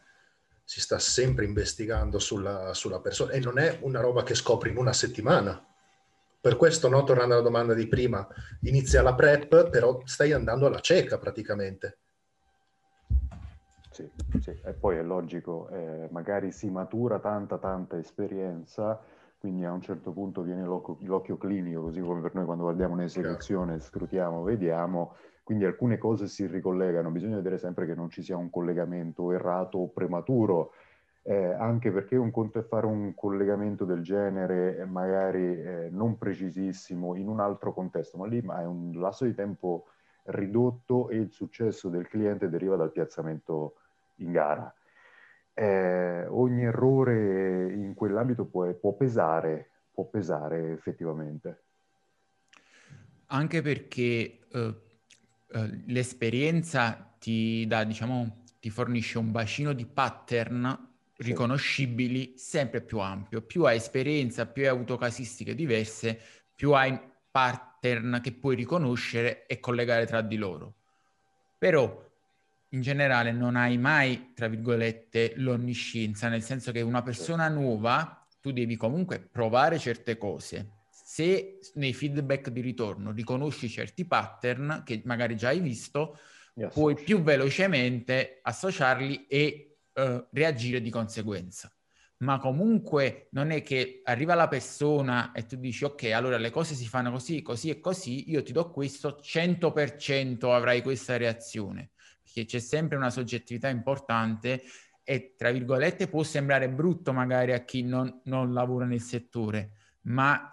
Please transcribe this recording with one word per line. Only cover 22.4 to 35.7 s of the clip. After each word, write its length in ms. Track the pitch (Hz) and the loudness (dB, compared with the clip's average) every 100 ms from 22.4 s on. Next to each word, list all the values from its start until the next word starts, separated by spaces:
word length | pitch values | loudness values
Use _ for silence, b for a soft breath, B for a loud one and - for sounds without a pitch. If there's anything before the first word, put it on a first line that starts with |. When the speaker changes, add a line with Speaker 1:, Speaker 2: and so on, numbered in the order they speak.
Speaker 2:
quando 200 | 82 85 | -4 -2
guardiamo 300 | 85 85 90 | -2 0 -2
un'esecuzione, 760 | 87 85 90 82 85 - 95 90 | -2 -4 -4 -6 -6 -4 -2 -2
Speaker 1:
Certo. 120 | 80 | -6
Speaker 2:
scrutiamo, 580 | - - 87 92 87 85 | -8 -10 -4 -2 -2 -2
vediamo, 720 | 87 113 85 82 85 87 85 B B B | -2 0 0 0 0 -2 -4 B B B
quindi 200 | - 107 | -4 0
alcune 340 | 92 - 123 107 | 2 2 0 2
cose 280 | 110 104 98 | 0 0 -4
si 200 | - 95 | -4 -4
ricollegano. 640 | 92 92 92 92 85 82 | -2 -2 0 2 0 0
Bisogna 240 | 85 104 104 | -2 -4 -2
vedere 220 | 92 92 | -2 -4
sempre 280 | 90 90 82 | -4 -4 -4
che 80 | |
non 160 | 82 82 | -4 -8
ci 120 | - | -10
sia 140 | 87 87 | -8 -6
un 140 | 87 | -6
collegamento 800 | 87 87 87 85 87 82 80 90 | -4 -2 -2 -2 -4 -8 -4 -2
errato 480 | 90 90 90 92 95 | -2 0 -2 -2 -4
o 100 | 87 | -4
prematuro, 840 | - 87 87 82 127 104 85 76 b b b b b | -4 -4 -4 0 2 4 2 0 b b b b b
eh, 300 | - 101 90 | -2 0 2
anche 400 | 90 113 117 117 | 0 0 0 2
perché 240 | 95 98 127 | 0 2 0
un 140 | 113 | 2
conto 260 | 117 107 113 | 0 -2 -2
è 60 | |
fare 220 | - 113 110 | -2 -2 0
un 280 | 107 101 | -2 -4
collegamento 720 | - 101 98 98 101 104 98 | -4 -2 0 2 2 0 -2
del 180 | 95 87 | -2 -2
genere, 760 | 85 101 101 95 92 92 90 92 | 0 0 0 0 0 2 0 -2
eh, 60 | 95 | -6
magari, 760 | 92 92 95 95 92 90 87 | -4 0 2 2 0 0 -2
eh, 260 | 82 | -6